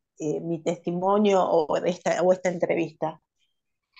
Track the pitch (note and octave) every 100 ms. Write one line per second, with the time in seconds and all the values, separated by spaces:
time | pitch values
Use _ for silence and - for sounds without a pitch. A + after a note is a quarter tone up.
0 | _ - D#3 E3 E3 E3 D#3 E3+ - F3
1 | F#3 G3+ G#3 G3 F3 E3+ D3 - - F3+
2 | F3+ E3+ F3+ F#3 F#3 F3 D#3 D3 D#3+ -
3 | D#3 - _ _ _ _ _ _ _